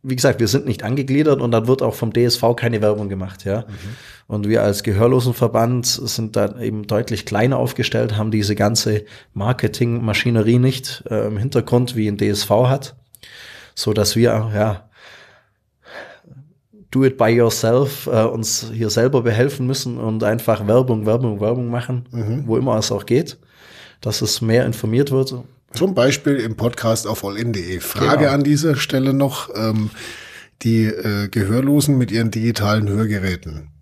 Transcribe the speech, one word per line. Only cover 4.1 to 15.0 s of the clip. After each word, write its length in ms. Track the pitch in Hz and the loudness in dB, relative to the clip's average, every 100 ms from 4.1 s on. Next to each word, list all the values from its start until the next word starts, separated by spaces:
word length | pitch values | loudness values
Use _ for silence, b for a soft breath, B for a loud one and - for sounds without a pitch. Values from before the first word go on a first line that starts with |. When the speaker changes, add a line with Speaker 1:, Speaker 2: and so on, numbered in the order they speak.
| B _ | B _
Speaker 1:
Und 200 | 107 104 | -4 0
wir 140 | 113 | 2
als 180 | 104 101 | 2 0
Gehörlosenverband 1040 | - 101 117 131 123 117 117 110 117 123 117 | 0 2 4 4 2 0 0 2 2 0 -2
sind 480 | - 113 - 110 | -4 -4 -6 -4
da 240 | 107 101 104 | -2 -2 -2
eben 280 | 110 107 104 | -6 -6 -2
deutlich 380 | 107 107 104 - | -2 -2 -6 -4
kleiner 320 | 104 123 127 | 0 2 2
aufgestellt, 580 | 120 - 120 113 117 107 | 0 -2 -2 0 -2 -2
haben 160 | 110 | 0
diese 240 | 110 101 104 | 0 0 0
ganze 480 | 104 113 110 107 B B B | 2 2 0 -2 B B B
Marketingmaschinerie 1200 | 98 104 123 110 - 120 117 113 98 120 113 107 123 | -4 -2 0 -2 0 -2 0 0 0 2 2 4 4
nicht, 460 | 127 131 - - - | 4 0 -8 -12 -4
äh, 160 | 107 110 | -2 -2
im 100 | 104 | -2
Hintergrund, 580 | 127 127 110 120 123 117 | 0 -2 2 2 2 -2
wie 120 | 107 | -2
ein 80 | 101 | 0
D 120 | 104 | 0
S 140 | 101 | 0
V 240 | - 104 127 | 2 2 4
hat, 280 | 135 - - _ _ B B B B B | 0 -4 -18 _ _ B B B B B
so 180 | - - | -6 -2
dass 220 | 107 98 113 | 0 2 4
wir, 340 | 117 113 110 | 2 2 0
ja, 340 | 104 107 101 _ B | 0 0 -2 _ B